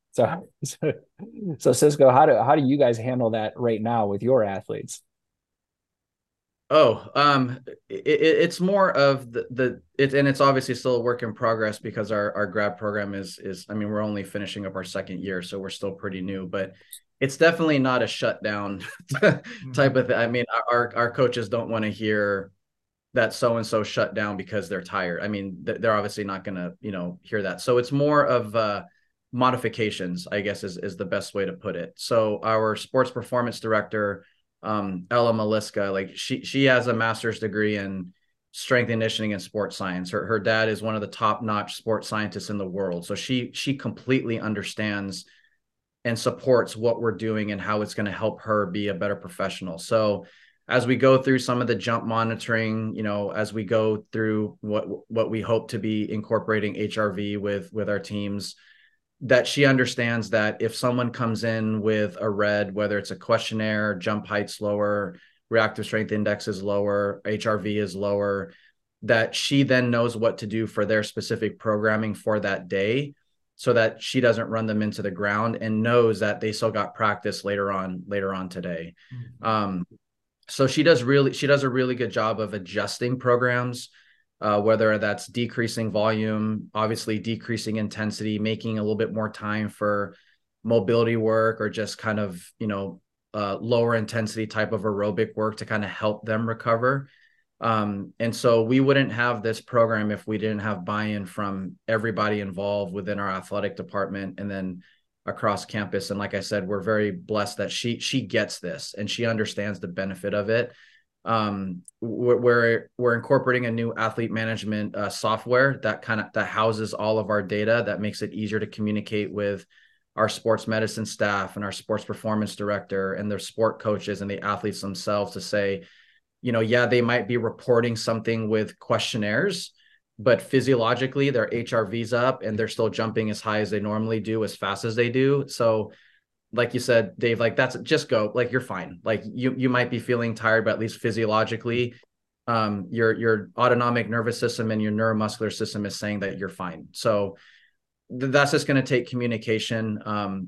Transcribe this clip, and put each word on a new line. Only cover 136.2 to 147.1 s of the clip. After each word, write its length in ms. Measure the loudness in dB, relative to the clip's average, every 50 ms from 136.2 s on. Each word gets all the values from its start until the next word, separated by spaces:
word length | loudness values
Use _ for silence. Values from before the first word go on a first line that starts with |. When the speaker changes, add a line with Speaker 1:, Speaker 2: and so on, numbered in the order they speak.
| _ _ _ _ _ _ 0
Speaker 2:
like 220 | 0 0 2 0
you 60 | -2
said, 320 | 2 4 4 4 4 2 -2 0
Dave, 220 | 0 0 2 2
like, 160 | 2 2 2
that's, 200 | 2 2 0 0
just 340 | -6 0 0 0 0 2 2
go, 200 | 2 2 2 2 2
like, 180 | 0 0 0 0
you're 80 | -2
fine. 400 | -2 -2 -6 -8 -8 -10 -12 -6 -2
Like, 180 | -2 -2 0 -2
you, 300 | -6 -6 -2 -2 -2 0
you 140 | 2 2 2
might 180 | 4 2 2 2
be 100 | -2 -4
feeling 360 | -2 0 0 0 0 -2 -2
tired, 320 | -2 2 4 4 4 4
but 60 | 2 0
at 60 | 0
least 200 | -2 -4 -4 -4
physiologically, 960 | -2 -2 0 0 0 2 2 2 2 0 -2 -4 -2 -2 0 0 -2 -2 -4 -12 _ _ _ _ _ _ _ _ _
um, 420 | 0 0 2 2 0 0 -4 -6 -6
your, 220 | -2 2 2 2 2
your 380 | 2 2 2 2 0 -2 -6 -2
autonomic 540 | 2 4 4 4 4 2 2 0 0 -2 -2
nervous 280 | -2 -2 -2 -2 -2 -2
system 320 | -2 -2 -2 -2 -2 -2
and 120 | 0 0 0
your 100 | 0 0
neuromuscular 580 | 2 2 2 2 0 0 -2 -2 -2 -4 -4
system 360 | -2 -4 -4 -4 -4 -6 -6
is 100 | -6 -6
saying 240 | -6 -6 -4 -4 -4
that 160 | -4 -4 -4
you're 140 | -6 -8 -8
fine. 380 | -6 -8 -8 -8 -8 -12 -16 -16 -14
So 460 | -2 0 2